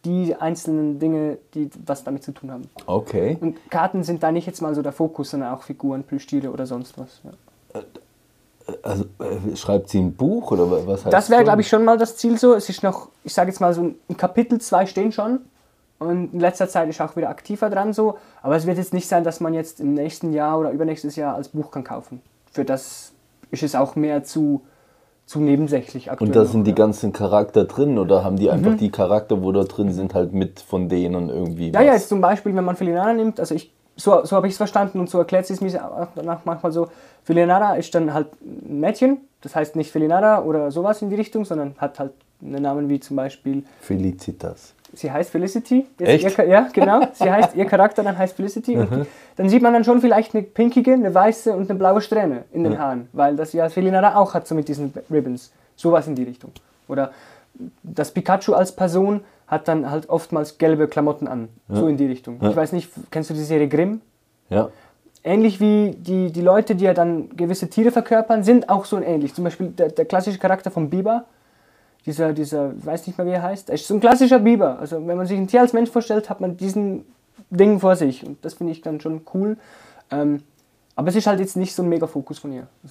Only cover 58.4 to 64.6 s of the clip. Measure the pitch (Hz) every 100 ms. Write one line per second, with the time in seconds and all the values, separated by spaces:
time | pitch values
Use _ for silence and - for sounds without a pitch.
58.4 | 214 175 190 - 185 180 196 208 - _
59.4 | - 156 170 160 135 156 156 160 - 156
60.4 | 151 - 160 151 147 151 147 147 151 123
61.4 | 113 - - 101 160 143 139 127 120 120
62.4 | 104 160 156 180 - - - 160 156 156
63.4 | 151 156 143 151 185 220 _ _ _ _
64.4 | - 98